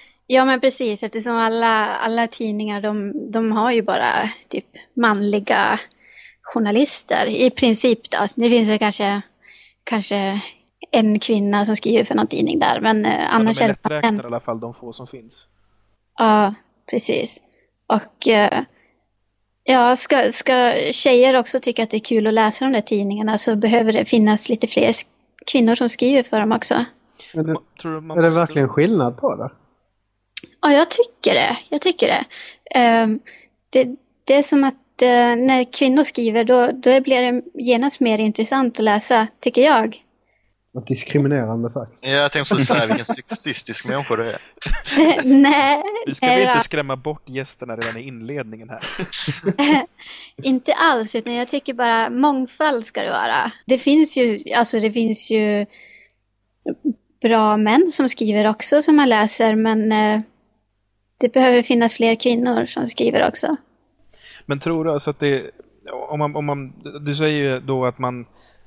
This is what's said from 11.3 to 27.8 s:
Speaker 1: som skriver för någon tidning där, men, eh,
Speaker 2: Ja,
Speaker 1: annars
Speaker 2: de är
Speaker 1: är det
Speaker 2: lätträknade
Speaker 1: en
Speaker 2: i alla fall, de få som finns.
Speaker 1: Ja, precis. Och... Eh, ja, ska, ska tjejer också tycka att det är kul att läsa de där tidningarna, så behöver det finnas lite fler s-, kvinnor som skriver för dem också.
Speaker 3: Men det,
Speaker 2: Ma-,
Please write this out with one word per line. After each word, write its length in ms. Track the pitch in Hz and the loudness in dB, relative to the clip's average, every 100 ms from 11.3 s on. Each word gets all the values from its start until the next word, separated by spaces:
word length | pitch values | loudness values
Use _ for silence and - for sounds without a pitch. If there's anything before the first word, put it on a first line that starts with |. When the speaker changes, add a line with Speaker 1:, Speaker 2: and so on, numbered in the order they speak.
| 214 202 208 208 | 0 0 0 0
Speaker 1:
som 100 | 214 | -2
skriver 280 | 220 226 | 0 0
för 120 | 208 214 | 0 -2
någon 120 | 220 | -2
tidning 320 | - - - | -2 -2 0
där, 220 | - - | 0 0
men, 240 | 220 214 214 | 0 0 0
eh, 60 | - | -2
Speaker 2:
Ja, 80 | 78 | 0
Speaker 1:
annars 300 | 226 220 220 | 0 0 2
Speaker 2:
de 60 | |
är 60 | 233 | -2
Speaker 1:
är 40 | |
det 0 | 202 | -2
Speaker 2:
lätträknade 240 | 214 151 226 | -6 -2 -2
Speaker 1:
en 140 | 208 | -4
Speaker 2:
i 40 | 120 | -6
alla 140 | 117 | -8
fall, 200 | - 113 | -6 -8
de 140 | 117 | -10
få 200 | 117 120 | -14 -18
som 140 | 113 127 | -16 -18
finns. 400 | 131 113 - _ _ _ _ _ _ _ - | -20 -20 -20 _ _ _ _ _ _ _ 0
Speaker 1:
Ja, 360 | 226 214 202 214 _ _ - | 4 4 2 -2 _ _ -8
precis. 520 | 240 - - - - _ _ _ _ _ | -6 -2 -4 -4 -10 _ _ _ _ _
Och... 400 | 220 - _ - | -4 -4 _ 2
Eh, 340 | 214 208 - - _ _ _ _ _ _ _ _ _ | 2 2 0 -8 _ _ _ _ _ _ _ _ _
ja, 320 | - 254 240 254 | 0 4 4 2
ska, 360 | - 277 226 | 2 2 2
ska 420 | 240 - 254 240 - 147 | 0 0 2 2 0 -2
tjejer 460 | - 285 247 262 262 | 0 4 6 6 4
också 200 | 240 262 | 0 -4
tycka 240 | 247 233 | -4 -4
att 60 | 220 | -4
det 80 | 214 | -4
är 80 | - | 0
kul 220 | 226 214 | 0 2
att 60 | |
läsa 320 | 220 214 220 269 | 2 2 0 0
de 60 | |
där 80 | 240 | 0
tidningarna, 560 | 214 208 202 208 214 214 | -2 -4 -2 -4 -2 -2
så 180 | - 214 | 0 0
behöver 380 | 220 233 220 | 2 2 2
det 120 | 220 - | 0 2
finnas 440 | 233 214 214 - | 4 4 2 0
lite 180 | 226 226 | -4 -2
fler 220 | - 233 | 0 2
s-, 160 | 240 - _ _ _ - | 0 -4 _ _ _ -2
kvinnor 240 | 269 226 233 | 2 2 2
som 140 | 240 | -2
skriver 340 | - 240 277 | 0 2 2
för 160 | 247 220 | 2 -2
dem 120 | 214 | 0
också. 340 | 220 - - 240 _ _ _ - | -2 0 -2 -4 _ _ _ -10
Speaker 3:
Men 120 | 165 156 | -6 -4
det, 80 | |
Speaker 2:
Ma-, 80 | 160 - - | -4 -8 -16